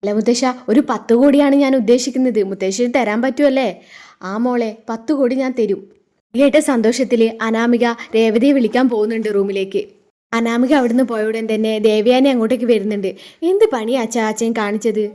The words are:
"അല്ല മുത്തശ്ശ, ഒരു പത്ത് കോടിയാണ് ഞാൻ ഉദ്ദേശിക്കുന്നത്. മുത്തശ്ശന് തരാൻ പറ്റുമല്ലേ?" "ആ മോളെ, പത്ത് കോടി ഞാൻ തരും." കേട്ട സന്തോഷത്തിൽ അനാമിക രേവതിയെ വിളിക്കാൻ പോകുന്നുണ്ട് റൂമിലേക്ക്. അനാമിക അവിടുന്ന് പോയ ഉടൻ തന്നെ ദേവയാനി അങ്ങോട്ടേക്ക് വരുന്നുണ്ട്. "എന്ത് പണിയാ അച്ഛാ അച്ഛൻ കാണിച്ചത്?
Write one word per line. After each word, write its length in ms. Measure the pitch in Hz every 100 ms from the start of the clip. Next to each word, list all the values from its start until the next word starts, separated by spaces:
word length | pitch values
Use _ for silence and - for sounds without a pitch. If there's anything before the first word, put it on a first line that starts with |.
"അല്ല 140 | 202 208
മുത്തശ്ശ, 260 | 214 240 262 247 -
ഒരു 140 | 220 -
പത്ത് 220 | 240 -
കോടിയാണ് 420 | 233 277 285 285 277
ഞാൻ 180 | 277 269
ഉദ്ദേശിക്കുന്നത്. 640 | 208 247 254 254 254 214
മുത്തശ്ശന് 500 | 190 196 190 196 247
തരാൻ 260 | 254 226 214
പറ്റുമല്ലേ?" 460 | 254 262 294 262 247 170 - - - _
"ആ 120 | 185 202
മോളെ, 340 | 247 240 226 214 -
പത്ത് 240 | 226 226
കോടി 240 | 294 254 262
ഞാൻ 180 | 262 254
തരും." 220 | 208 190 - _ _ _ _
കേട്ട 220 | 233 285 269 -
സന്തോഷത്തിൽ 580 | 262 220 247 247 240 226 226
അനാമിക 460 | 226 220 233 240 240 233 -
രേവതിയെ 380 | 220 220 220 269
വിളിക്കാൻ 340 | 277 226 247 262
പോകുന്നുണ്ട് 420 | 220 214 226 214
റൂമിലേക്ക്. 460 | 202 196 196 190 196 - _ _ _ _
അനാമിക 400 | 226 226 233 247
അവിടുന്ന് 300 | 294 247 233
പോയ 240 | 262 226 214
ഉടൻ 160 | 220 220
തന്നെ 240 | 214 220 214
ദേവയാനി 500 | 214 214 214 247 269
അങ്ങോട്ടേക്ക് 380 | 254 220 254 233
വരുന്നുണ്ട്. 420 | 226 196 208 190 185 - _
"എന്ത് 220 | 330 381 427
പണിയാ 320 | 254 220 262
അച്ഛാ 200 | 226 233 214
അച്ഛൻ 220 | 220 226
കാണിച്ചത്? 480 | 226 208 214 226 208 208